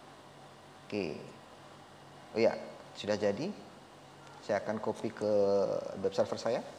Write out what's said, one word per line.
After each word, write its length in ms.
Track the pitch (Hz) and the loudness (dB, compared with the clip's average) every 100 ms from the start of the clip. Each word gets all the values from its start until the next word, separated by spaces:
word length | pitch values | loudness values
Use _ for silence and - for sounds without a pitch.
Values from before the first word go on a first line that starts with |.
| - - - - - - - - - | -18 -18 -20 -20 -20 -20 -20 -18 -4
Oke. 320 | 104 85 69 - - - - - - - - - - - | -2 -2 -4 -10 -16 -18 -20 -18 -18 -20 -20 -18 -18 -4
Oh 100 | - | 4
ya, 140 | 110 - - - - | 4 4 -4 -14 -14
sudah 240 | - 101 104 | -4 0 2
jadi. 320 | 101 101 175 - - - - - - - - - - | 4 2 -2 -6 -12 -18 -20 -20 -20 -18 -18 -10 -2
Saya 160 | 101 | 0
akan 160 | - 107 | 0 -2
copy 320 | 110 107 117 | -2 -2 -4
ke 220 | - 104 104 101 98 - - - 98 | 0 4 6 6 6 4 2 -2 -2
web 160 | 95 | 0
server 240 | - 104 110 | 2 0 0
saya 240 | 113 139 - | 0 0 -2